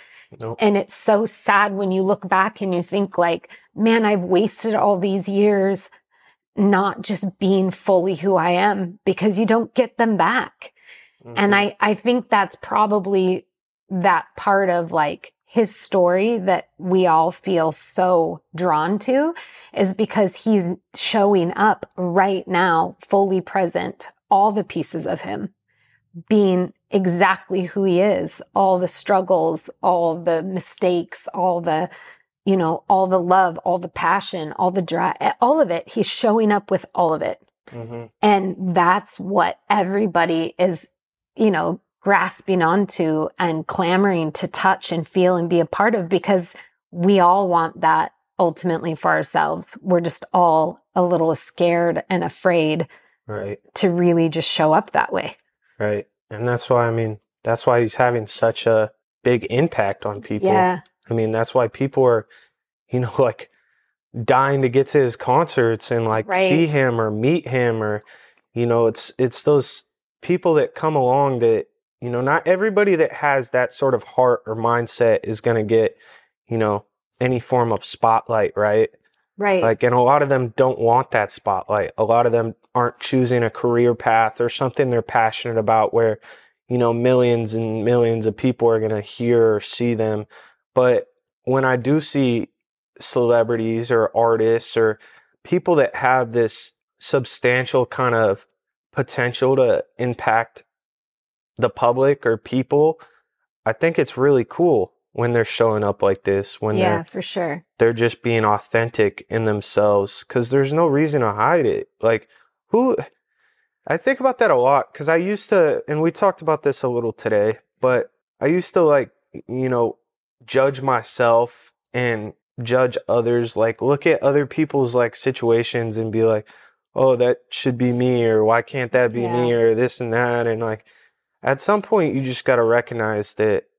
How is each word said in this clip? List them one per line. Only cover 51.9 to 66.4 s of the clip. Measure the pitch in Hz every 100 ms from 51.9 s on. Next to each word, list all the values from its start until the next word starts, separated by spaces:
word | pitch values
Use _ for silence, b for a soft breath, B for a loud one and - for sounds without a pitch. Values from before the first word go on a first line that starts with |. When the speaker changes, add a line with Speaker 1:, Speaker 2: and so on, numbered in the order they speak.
| 160 -
Speaker 2:
and | 180
afraid | 170 - 185 175 156 156 151 b b b -
Speaker 1:
Right. | 104 101 104 _
Speaker 2:
to | - 196
really | 175 175 170 165
just | 156 -
show | - 156
up | 160 208
that | - -
way. | 185 156 - _ _ _ -
Speaker 1:
Right. | 107 104 - _ _
And | 107 120
that's | 120 -
why, | 123 117
I |
mean, | 113 113 104 _ _
that's | - 113 -
why | 120
he's | 113 -
having | 123 120 107
such | - 113 110 117
a | 110 107 - _ _
big | 123 123 -
impact | 120 165 - 101 98 107
on | 104
people. | - 104 190
Speaker 2:
Yeah. | 190 185 180 - _ _
Speaker 1:
I |
mean, | 117 110
that's | 110 117
why | 135 117
people | - 139 139 127
are, | 113 - b b b _ _ _
you | 127
know, | 120 -
<laughs> |
like, | 127 - - _ _ _ _ _ _ 117
dying | 113 131 139 139
to | 131
get | 123 135
to | 147
his | 127 113
concerts | - 131 170 - 117 113 -
and, | 117 113
like, | 110 110
see | 185